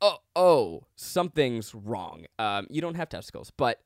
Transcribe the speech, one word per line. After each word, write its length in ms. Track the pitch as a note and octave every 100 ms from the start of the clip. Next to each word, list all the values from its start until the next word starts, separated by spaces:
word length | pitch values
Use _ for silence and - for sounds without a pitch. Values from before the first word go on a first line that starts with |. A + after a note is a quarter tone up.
"Oh, 160 | G3+ D3+ _ F3
oh, 460 | F3+ D3+ F#2 E2 - -
something's 800 | - F3+ F3 D#3 C3 A#2 G#2+ A2
wrong." 500 | G#2 G#2 F2+ E2 E2 -
Um, 260 | G#2+ G2+ G2
you 120 | D3+
don't 140 | E3+ E3+
have 120 | D#3+
testicles, 420 | E2+ - - - -
but, 260 | B2 A2+